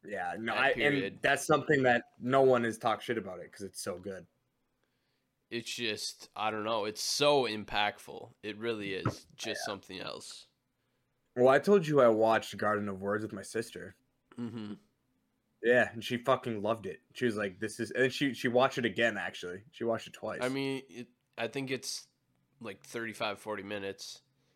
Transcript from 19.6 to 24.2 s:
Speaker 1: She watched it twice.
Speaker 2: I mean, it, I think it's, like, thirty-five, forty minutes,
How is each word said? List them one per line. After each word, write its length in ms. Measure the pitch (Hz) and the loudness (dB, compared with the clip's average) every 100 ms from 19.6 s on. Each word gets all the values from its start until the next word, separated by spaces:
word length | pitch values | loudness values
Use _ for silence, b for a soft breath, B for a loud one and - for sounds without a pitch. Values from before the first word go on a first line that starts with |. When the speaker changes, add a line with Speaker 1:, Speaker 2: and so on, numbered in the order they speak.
| 107 | -16
Speaker 1:
She 120 | - | -6
watched 220 | 117 113 - | -2 -2 -4
it 60 | |
twice. 240 | - 107 92 | -10 -8 -4
Speaker 2:
I 60 | 127 | -4
mean, 340 | 135 135 135 - | -2 -4 -6 -8
it, 200 | 95 120 _ _ - | -16 -16 _ _ -6
I 120 | 113 | -6
think 220 | 139 135 | -4 -4
it's, 360 | 131 - - - _ _ _ _ _ | -6 -6 -10 -12 _ _ _ _ _
like, 220 | 113 98 | -14 -14
thirty-five, 560 | - 120 113 104 110 101 | -10 -8 -6 -4 -4 -4
forty 240 | 107 104 | -6 -8
minutes, 600 | 98 104 98 95 - - | -6 -6 -6 -8 -12 -16